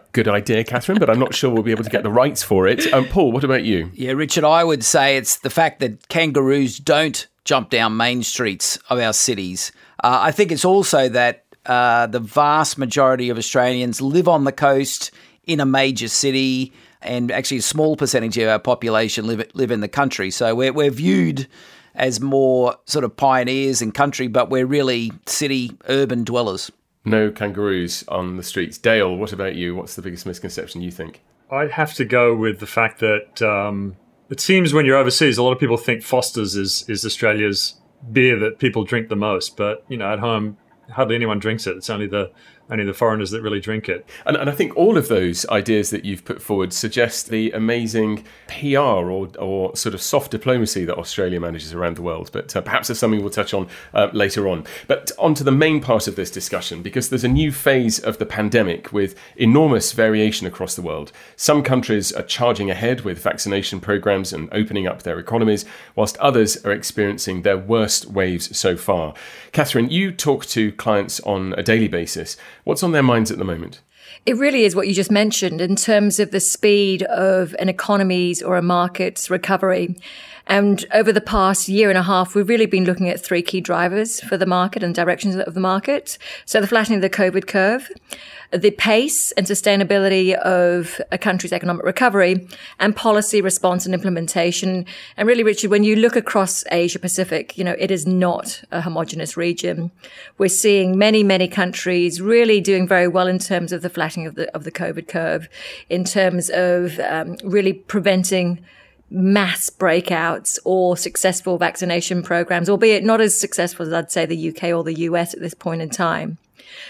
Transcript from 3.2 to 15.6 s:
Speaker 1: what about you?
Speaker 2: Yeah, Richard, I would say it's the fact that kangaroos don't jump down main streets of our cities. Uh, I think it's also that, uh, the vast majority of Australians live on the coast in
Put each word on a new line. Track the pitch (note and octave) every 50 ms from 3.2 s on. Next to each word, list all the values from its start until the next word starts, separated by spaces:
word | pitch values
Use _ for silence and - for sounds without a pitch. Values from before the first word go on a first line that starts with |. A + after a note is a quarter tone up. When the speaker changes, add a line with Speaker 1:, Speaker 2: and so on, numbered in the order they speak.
| E3 B2+
Speaker 1:
what | A2+ C3+
about | C#3+ C3 C3 A#2+ E2
you? | A2 G2 F2 D#2+ F2 F#2
Speaker 2:
Yeah, | - B2+ B2+
Richard, | C3+ C#3+ D#3 - - E3 D3+
I | D3+ D#3+ E3+
would | E3+ E3 D3+ C3 A2
say | - - D#3 C3+ C#3 C#3
it's | C3+ A2 - - -
the | - B2
fact | - F3 D#3+ D3+ - -
that | C3+ A#2 G#2 - _ -
kangaroos | - E3 E3 D#3 C3+ C#3+ C3+ C3 C#3 C#3+ C#3 B2 - -
don't | C#3 - D3 D3+ D#3+ D3+ A#2+ - - - _ _ _
jump | - D3 C3 G#2 -
down | B2+ A#2 A2+ A2 A2
main | A2+ A#2 B2 B2 B2
streets | A2+ - - - A#2+ G#2+ F#2+ E2+ - - - - - -
of | B2+ B2
our | A#2 A2
cities. | G#2+ - - - A#2 G2 F#2+ F2+ F2+ F2+ - - - _ - _ _ -
Uh, | - B2 B2+ -
I | - D#3+
think | D3 - G#3 E3
it's | E3 C#3 -
also | F#3 F#3+ G3+ F#3 - - C#3+ C3 B2+
that, | A2+ B2 A#2+ A#2+ A#2+ - _ _ _ _ -
uh, | - B2 B2 B2 A#2+ A#2 A#2+ A#2+ A2+
the | G#2+ A#2+
vast | A2+ G#2 - D3 D3 D3 D3+ D#3 - - -
majority | C#3 C3+ A#2 - C#3+ C3+ C3 C3 B2 B2 A#2+
of | A#2 A#2
Australians | A2+ - - C3 B2 B2+ B2+ B2 B2 A#2+ A2 -
live | C3+ C#3 D3 F3+ F3+
on | F3+ E3 D3+
the | C3+ C#3
coast | C3+ - D3 C#3 C#3 C3+ C#3 - - - - - - - - - _ _ _
in | - E3 D3